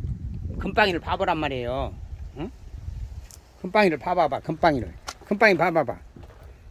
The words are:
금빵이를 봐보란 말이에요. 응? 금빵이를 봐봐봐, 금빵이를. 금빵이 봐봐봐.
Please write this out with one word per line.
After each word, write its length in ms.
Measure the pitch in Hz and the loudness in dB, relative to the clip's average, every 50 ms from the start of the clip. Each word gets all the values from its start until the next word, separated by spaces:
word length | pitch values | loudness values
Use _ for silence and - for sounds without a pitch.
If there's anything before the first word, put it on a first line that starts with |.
| - - - - - - - - - - - - | -6 -6 -6 -6 -6 -8 -8 -6 -8 -6 -6 -4
금빵이를 400 | - - - 196 214 202 175 156 | -4 0 2 4 4 4 4 0
봐보란 380 | - 156 170 175 190 180 170 160 | -2 -4 -2 -2 0 0 0 0
말이에요. 560 | 156 147 139 127 120 120 123 135 135 110 95 - - - - - - - - 135 | 0 -2 -2 -2 -4 -4 -2 -4 -4 -4 -6 -10 -12 -12 -12 -12 -12 -12 -10 -8
응? 140 | 151 139 - - - - - - - - - - - - - - - - - - - - - - | -8 -8 -10 -12 -18 -16 -14 -12 -12 -10 -10 -8 -8 -10 -10 -12 -16 -16 -18 -20 -20 -20 -16 -12
금빵이를 360 | - 185 175 214 214 185 156 139 | -6 0 4 4 6 6 4 2
봐봐봐, 440 | - 175 180 180 165 143 135 117 | 0 0 2 4 2 2 2 -2
금빵이를. 520 | - - 165 156 - 170 147 127 104 85 - - - - - - - | -4 -4 0 4 4 4 4 4 0 -4 -8 -12 -14 -14 -14 -8 -4
금빵이 320 | - 202 202 233 214 190 165 | -2 2 6 6 6 6 6
봐봐봐. 400 | 170 180 165 165 143 117 98 - - - - - - - - - - - - - - - | 4 2 4 2 2 0 -2 -10 -12 -18 -18 -18 -18 -18 -20 -20 -20 -20 -20 -20 -16 -12